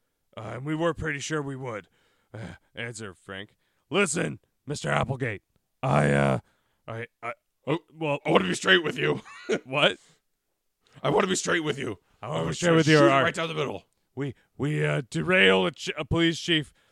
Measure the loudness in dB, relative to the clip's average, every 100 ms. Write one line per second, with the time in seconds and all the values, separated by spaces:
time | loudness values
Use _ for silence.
0 | _ _ _ -16 -12 -10 -6 -2 -2 -2
1 | -6 -6 -6 -6 -6 -8 -10 -10 -12 _
2 | _ _ _ -16 -14 -16 _ -12 -10 -10
3 | -14 -14 -14 -12 -14 _ _ _ _ -2
4 | 0 -2 -4 -8 _ _ -12 -8 -2 -2
5 | -2 -4 -6 -8 -14 _ _ _ 0 2
6 | 4 4 4 0 -4 _ _ _ -14 -12
7 | -12 _ -12 -12 _ _ -4 -4 -6 -8
8 | -4 -2 2 2 2 0 2 2 2 -2
9 | -2 -2 -6 -14 -4 -4 -2 0 2 0
10 | _ _ _ _ _ _ _ _ _ -6
11 | 0 2 2 0 0 -2 -2 -4 -8 -10
12 | _ _ -8 -4 -4 0 4 6 8 8
13 | 8 6 2 0 -4 -4 -4 -6 -14 _
14 | _ -8 -8 -8 _ -6 -2 0 0 -2
15 | -4 -4 2 4 6 4 2 -4 -8 -8
16 | -2 2 2 0 0 0 0 _ _